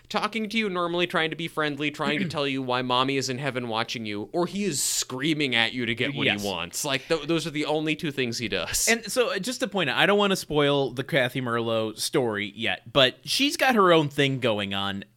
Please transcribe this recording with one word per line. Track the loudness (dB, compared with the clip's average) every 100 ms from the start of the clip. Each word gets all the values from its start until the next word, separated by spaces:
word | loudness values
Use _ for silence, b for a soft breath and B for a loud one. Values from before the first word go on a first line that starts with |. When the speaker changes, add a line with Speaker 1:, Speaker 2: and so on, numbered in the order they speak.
| _
Speaker 1:
talking | -4 -2 -4 -2
to | -2
you | -2
normally, | -2 -2 0 0
trying | 0 -2
to | -2
be | -6
friendly, | -2 -2 0 -4
trying | -2 -2 0
to |
Speaker 2:
<clears throat> | -2
Speaker 1:
tell | -2 -2
you | -2
why | 0 0
mommy | 2 2 2 0
is | -2
in | -4
heaven | -4 -4 -4
watching | -2 -4 -6
you, | -6 -6 -4
or | -2 -2
he | -2
is | -2 -2
screaming | -2 -2 -4 -2 -2 0 0
at | 2 0
you | 0 -2
to |
get | -2 -2 0
what | 0
Speaker 2:
Yes. | 0
Speaker 1:
he | -2
wants. | -4 -6 -6
Like, | -2 -2 0
th-, | -2 0
those | -2 -2
are |
the | -4 -2
only | -2 -2
two | -2 -4
things | -2 -4 -2
he | -4
does. | -2 -2 0 0
Speaker 2:
And | 0 0
so, | 0 0
uh, | 0
just | -4 -4
to | -4
point | 0 0
out, | 4
I | 4
don't | 6
wanna | 4
spoil | 2 0 2 4 2 0
the | -4
Kathy | 0 0 2 -2
Merlo | -2 0 0 0 -2 -4
story | 0 2 2 0 -4 -4
yet, | -2 -2 0
but | 4 4 2
she's | -6 0 0 2
got | 4 6
her | 8
own | 8 4
thing | 2 0 2
going | 0 0 -2
on, | -2 -4 -4 -8